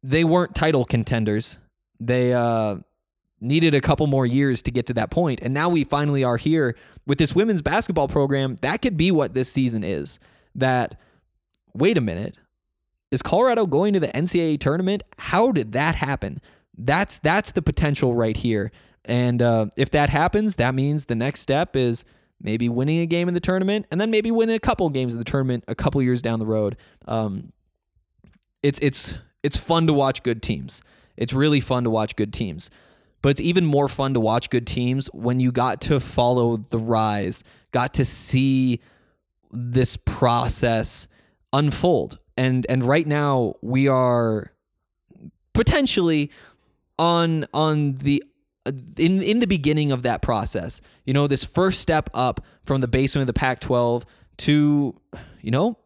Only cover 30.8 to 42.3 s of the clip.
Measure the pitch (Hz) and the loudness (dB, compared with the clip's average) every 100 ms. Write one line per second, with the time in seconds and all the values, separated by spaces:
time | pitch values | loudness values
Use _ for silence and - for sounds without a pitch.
30.8 | _ _ _ - 120 131 151 147 - 127 | _ _ _ -8 -4 0 2 2 0 -2
31.8 | 123 110 107 - 107 - 107 80 - _ | 0 0 -2 -2 -4 -4 -8 -8 -12 _
32.8 | _ _ _ _ 135 135 165 175 165 139 | _ _ _ _ 0 0 0 2 2 2
33.8 | 139 - 135 131 110 113 - 123 117 - | 0 -2 -2 0 0 0 -2 -4 -4 -4
34.8 | 123 131 135 69 120 127 127 123 127 104 | -2 -2 -4 -6 -4 0 0 0 -2 -2
35.8 | - 147 - - 123 127 117 117 110 117 | -2 -2 0 0 2 4 2 0 -4 -4
36.8 | 113 113 110 104 92 101 - _ _ 123 | 0 0 0 -2 -4 -8 -12 _ _ -4
37.8 | 127 120 127 - - 131 135 131 131 120 | -2 0 0 0 0 2 2 2 2 -2
38.8 | _ _ _ _ _ _ _ 123 120 123 | _ _ _ _ _ _ _ -10 -4 0
39.8 | 127 - - - 123 120 120 - 120 113 | 0 -2 -6 0 2 2 0 0 0 0
40.8 | 110 - - _ _ _ _ 135 147 - | -2 -6 -8 _ _ _ _ 0 0 2
41.8 | 180 143 65 - _ | 2 2 -2 -12 _